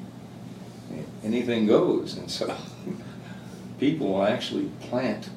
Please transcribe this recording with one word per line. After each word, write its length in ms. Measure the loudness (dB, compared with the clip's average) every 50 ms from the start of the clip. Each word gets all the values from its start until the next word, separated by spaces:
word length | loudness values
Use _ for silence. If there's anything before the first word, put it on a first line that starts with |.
| -12 -12 -12 -14 -14 -14 -14 -14 -14 -14 -12 -12 -14 -14 -14 -14 -12 -10 -8 -8 -8 -10 -10 -6 -2
anything 440 | 0 2 2 2 2 4 6 8
goes. 500 | 8 8 8 8 6 4 4 0 -2 -6
And 120 | -8 -6 -6
so 260 | -4 -2 -2 -2 -2 -4 -8 -10 -12 -10 -8 -8 -6 -6 -8 -12 -12
<laughs> 640 | -12 -12 -12 -12 -12 -12 -12 -12 -12 -12 -12 -4 2
people 340 | 2 2 4 4 2 2 4
will 100 | 4 4
actually 460 | 4 4 2 0 -2 -2 -2 -2 -2 -4 -8
plant 480 | -6 -2 0 0 2 0 0 -2 -6 -8 -6